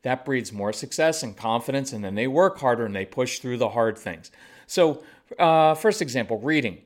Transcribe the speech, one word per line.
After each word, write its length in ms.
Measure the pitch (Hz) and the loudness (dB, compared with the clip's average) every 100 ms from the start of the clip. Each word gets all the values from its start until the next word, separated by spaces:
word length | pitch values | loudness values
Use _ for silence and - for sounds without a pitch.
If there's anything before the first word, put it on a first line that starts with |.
that 220 | 127 127 | -2 -4
breeds 280 | - 131 107 | -2 -4 -4
more 200 | 101 101 | -4 -4
success 500 | 110 135 - 160 156 | -4 -8 0 0 0
and 140 | 123 95 | -8 -6
confidence, 560 | 113 117 117 135 135 | -2 -2 0 -4 -4
and 120 | 113 | -8
then 100 | 101 | -6
they 120 | 101 127 | -2 0
work 320 | 139 190 185 | 4 2 2
harder 280 | 135 117 113 | 0 2 -2
and 80 | |
they 100 | 101 | -4
push 340 | 95 - 127 - | -6 -4 -4 -4
through 200 | 131 123 | -6 -2
the 120 | 117 | 0
hard 280 | 113 113 - | 2 0 -2
things. 320 | 101 82 - _ - - _ | -10 -12 -16 _ -20 -20 _
So, 360 | - 165 147 - - _ - | 2 2 2 -10 -20 _ 0
uh, 360 | 170 160 156 | 4 6 6
first 260 | 156 220 208 | 4 0 0
example, 380 | 147 123 110 110 | -2 -2 -2 -2
reading. 400 | 127 156 120 85 | 0 0 0 -8